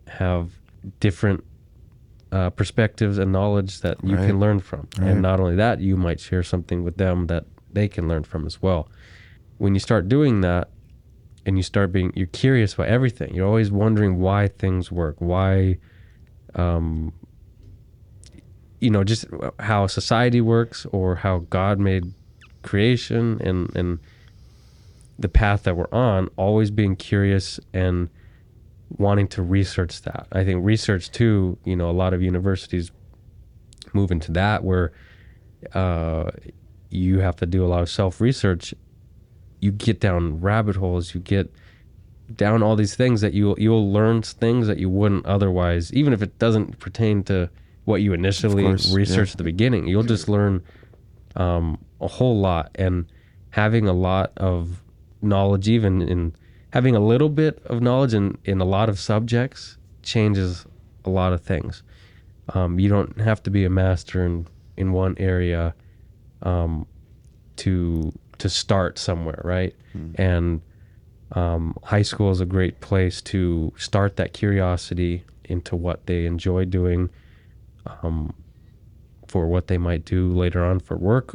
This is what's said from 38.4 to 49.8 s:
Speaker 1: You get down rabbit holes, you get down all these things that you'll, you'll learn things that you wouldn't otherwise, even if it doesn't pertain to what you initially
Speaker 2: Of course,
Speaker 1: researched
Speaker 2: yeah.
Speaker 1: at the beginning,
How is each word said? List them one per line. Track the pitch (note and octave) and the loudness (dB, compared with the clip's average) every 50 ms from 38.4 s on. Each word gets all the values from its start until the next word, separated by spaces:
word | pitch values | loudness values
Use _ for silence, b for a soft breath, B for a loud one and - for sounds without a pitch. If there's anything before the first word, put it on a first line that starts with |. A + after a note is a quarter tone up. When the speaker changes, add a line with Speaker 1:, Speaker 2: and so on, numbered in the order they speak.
| - G2 F2+ F2 - - - - - _ - - - - - - - _ - - - - - - | 0 0 0 -2 -4 -10 -16 -18 -20 _ -20 -20 -20 -20 -20 -20 -20 _ -20 -20 -20 -20 -8 -4
Speaker 1:
You | - G2+ | -2 -2
get | G2+ G#2 - A#2 G#2 - | -2 0 0 -2 0 0
down | - G2+ F2+ F2 E2+ E2 D2+ D#2+ | 0 0 0 0 0 -2 -2 -2
rabbit | F2+ G2 G#2 A2+ G#2+ G#2 F#2 | -2 0 0 0 0 0 -2
holes, | F#2+ F#2+ F2+ F2 F2 E2+ - - | -2 -2 -2 -2 -2 -4 -6 -8
you | F2+ | -8
get | F2 - G2+ G2 F2+ - b b b b b b b b - - - - - - - - A2+ | -4 0 0 0 0 -2 b b b b b b b b -20 -20 -20 -20 -20 -20 -20 -10 -4
down | - G2+ G#2 A2 A2+ | -2 0 2 2 2
all | G#2 G#2+ A2 | 2 2 2
these | G#2+ G#2+ G2 - | 2 0 0 0
things | - B2+ B2+ A#2+ G#2 | 0 0 2 2 0
that | G#2+ G2+ D#2 | 0 0 0
you'll, | G2+ G2+ G2+ G2 - | 0 0 0 0 2
you'll | G#2 A2 A2+ A2 G#2 G2 | 2 2 4 4 2 2
learn | G2 G#2 A2 A2 A2+ A2+ | 2 2 2 2 2 0
things | A2 - - - A#2 A2+ A#2+ B2+ A2+ | -2 -6 -6 -2 0 0 2 2 0
that | G#2+ F#2+ | 0 0
you | D2 F#2 F#2 | 0 -2 0
wouldn't | F#2 G2 G#2 G#2 G2 F2+ - | 2 2 2 2 2 0 0
otherwise, | - G2 G2+ G2+ F#2+ F2+ F2+ F2 F2 E2+ E2+ E2+ - - | 0 0 2 2 2 2 2 2 2 0 0 -2 -2 0
even | C3 D3+ C#3+ B2 | 2 2 2 2
if | G2 | 0
it | G#2 F#2 - | -2 -4 -4
doesn't | - A2+ A#2 A2 A2 G2 - - - | 0 0 2 2 2 0 -2 -8 -12
pertain | - F#2+ - - A2+ G#2+ G#2 G2+ F#2 | -14 -10 -4 -2 0 2 2 0 0
to | - G2+ F#2 F2 E2+ b b b b b b - | 0 0 -2 -2 -4 b b b b b b -2
what | - G#2+ F#2 | 0 2 2
you | G#2 G2+ F2+ | 2 2 2
initially | E2+ F2+ F#2+ G2 - - G#2+ G2+ G2 G2 | 2 0 0 0 0 0 2 2 4 4
Speaker 2:
Of | F#2+ | 4
course, | F#2+ F#2+ - F#2+ F#2+ | 2 2 2 2 2
Speaker 1:
researched | G2 G2+ F#2 F#2 G2+ G#2 F#2+ | 2 2 2 2 2 2 0
Speaker 2:
yeah. | - | -2
Speaker 1:
at | - | -4
the | E2+ | -4
beginning, | E2 E2+ F2+ A2+ C3 B2 F#2+ | -2 0 0 2 2 2 0